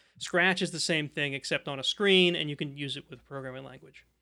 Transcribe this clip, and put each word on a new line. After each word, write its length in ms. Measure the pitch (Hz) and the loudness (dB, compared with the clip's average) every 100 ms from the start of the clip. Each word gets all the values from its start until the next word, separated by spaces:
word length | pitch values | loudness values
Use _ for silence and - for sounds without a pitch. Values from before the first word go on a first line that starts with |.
| _ - | _ -14
Scratch 420 | - 175 185 190 | -2 2 4 2
is 120 | 180 | -2
the 80 | 156 | -2
same 280 | - 160 147 | 0 0 -2
thing, 240 | 156 143 | -4 -4
except 360 | 139 - 143 - | -4 -4 -4 -4
on 100 | 135 | -6
a 60 | |
screen, 500 | - - 202 185 180 | -4 0 6 6 6
and 160 | 170 151 | 4 -2
you 60 | 143 | -4
can 200 | 147 139 | -6 -6
use 200 | 139 139 | -8 -8
it 80 | - | -12
with 120 | 123 | -18
a 20 | |
programming 400 | - 139 131 131 | -14 -12 -10 -12
language, 420 | 135 127 - - _ _ | -16 -18 -20 -20 _ _